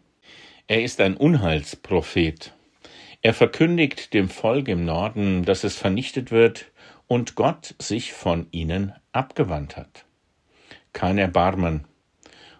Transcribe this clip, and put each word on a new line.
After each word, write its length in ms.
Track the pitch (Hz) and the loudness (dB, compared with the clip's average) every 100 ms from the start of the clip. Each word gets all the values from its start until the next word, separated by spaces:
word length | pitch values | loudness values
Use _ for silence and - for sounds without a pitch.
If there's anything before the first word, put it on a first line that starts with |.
| _ _ _ - - - - | _ _ _ -20 -20 -18 -2
Er 160 | 110 | 0
ist 180 | 117 - | 0 2
ein 160 | 98 95 | 2 4
Unheilsprophet. 1400 | 147 156 90 78 69 - - 90 - 92 80 78 - - _ _ - - - - | 4 4 2 0 -4 -14 -2 -2 0 0 0 -2 -14 -20 _ _ -20 -20 -20 -2
Er 100 | 110 | 0
verkündigt 800 | 110 117 - 165 175 143 - - | 4 2 4 2 4 0 -2 -2
dem 160 | 104 95 | 0 0
Volk 380 | - 110 135 131 | -2 0 0 0
im 180 | 87 85 | -2 -2
Norden, 600 | 82 107 117 101 92 90 | -2 -2 -2 0 0 0
dass 180 | 95 | 0
es 140 | 101 - | -2 -4
vernichtet 540 | 98 98 - 135 120 | -2 -2 -4 -6 0
wird 400 | 113 117 - - _ - - - | 4 4 2 -12 _ -20 -20 -2
und 280 | 120 117 - | -2 -2 0
Gott 400 | 123 - - - | 0 -2 -10 -14
sich 360 | - 110 - | -6 -6 -6
von 340 | - 90 85 80 | -6 -2 -2 -4
ihnen 420 | 85 80 90 101 - _ | -6 -4 -2 -4 -10 _
abgewandt 680 | 127 131 - 113 78 73 - | -6 -4 -2 -2 -4 -8 -14
hat. 280 | - - _ _ _ _ _ _ _ - _ | -18 -20 _ _ _ _ _ _ _ -20 _
Kein 280 | - 90 101 | -4 0 0
Erbarmen 680 | 92 87 90 92 85 78 - _ _ _ - - - - | 2 2 2 2 -2 -2 -8 _ _ _ -20 -20 -20 -20